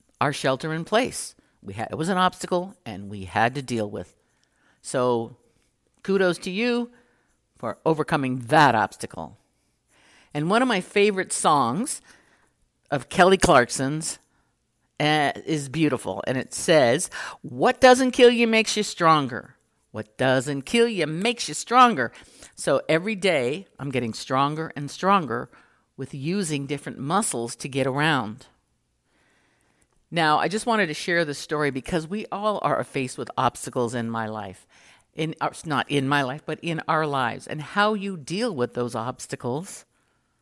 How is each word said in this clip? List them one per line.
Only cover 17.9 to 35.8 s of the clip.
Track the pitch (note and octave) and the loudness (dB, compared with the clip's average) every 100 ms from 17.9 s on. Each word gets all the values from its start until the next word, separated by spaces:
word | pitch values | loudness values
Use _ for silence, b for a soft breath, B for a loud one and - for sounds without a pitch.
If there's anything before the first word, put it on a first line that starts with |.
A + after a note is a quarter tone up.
| B3+ B3+ | 8 4
kill | A#3+ A#3+ | 6 6
you | A#3+ A#3 | 8 4
makes | A3 A3 G#3+ | 2 2 -2
you | |
stronger. | G#3 - E3 D#3 C3 A2+ - - _ _ _ | -4 2 4 4 2 -6 -12 -20 _ _ _
What | G#2+ - - | -14 -12 0
doesn't | C3 C3 C3 C#3 | 2 2 0 -6
kill | - A#3 A#3 | -2 2 2
you | G3+ D3+ | 0 -4
makes | D#3+ A3 A#3 - | -2 -2 -2 -6
you | |
stronger." | D3+ - A#3+ B3 E3 A#2 B B B B | -8 0 6 6 4 -2 B B B B
So | - - C3+ - | -8 0 0 2
every | D#3+ F#3+ G#3 | 0 0 -2
day, | F#3+ D#3 B2 D#3+ G3 - | 0 2 0 -4 -10 -12
I'm | C#3 | -4
getting | C3+ A#2 | 0 0
stronger | A2 - C3 C#3+ D#3 D#3+ - | -2 -2 0 0 -2 -8 -8
and | C#3+ | -10
stronger | - F#3+ G3+ C#3 A#2 B2+ b b b b - | -2 2 2 2 -4 -6 b b b b -12
with | C3+ | -12
using | C#3+ C#3+ G3+ E3+ D3 C#3 | -8 -4 -2 -2 -4 -4
different | C#3+ D3 - | -8 -8 -8
muscles | C3+ F#3+ G#3+ B2 A#2 - | -2 0 0 -2 -6 -8
to | C#3+ | -6
get | C3 C3 | -2 -2
around. | C3+ D#3 C#3 G#2+ G#2+ - _ _ _ _ _ _ _ _ _ _ _ _ _ _ _ - | 0 0 0 -2 -10 -18 _ _ _ _ _ _ _ _ _ _ _ _ _ _ _ -8
Now, | E3 D#3 D3+ | 0 2 4
I | E3 | 2
just | G#3 A#3+ | -2 0
wanted | A3 F3 | 0 0
to | |
share | D3 - E3 | -2 -2 0
this | D3+ C#3 | 0 -4
story | - D3+ D3 | -4 -2 0
because | C3 - F3 D#3 | -2 -4 -4 -4
we | G#3 - | -8 -8
all | G3 G#3+ G3+ | -4 -2 -2
are | D3 C#3 | -2 -2
faced | B2 C#3+ B2+ - | -2 -4 -6 -6
with | A#2 - | -8 0
obstacles | B2+ - - B2+ A#2+ B2+ | 0 0 -6 -2 -2 -2
in | A2+ | -4
my | A2+ A2 | -4 -6
life. | G#2+ G2 F#2 _ b b b b | -8 -10 -14 _ b b b b
In, | - D#3+ - | -8 -8 -4
uh, | C#3+ - | -6 -6
not | E3 C3+ | -4 -2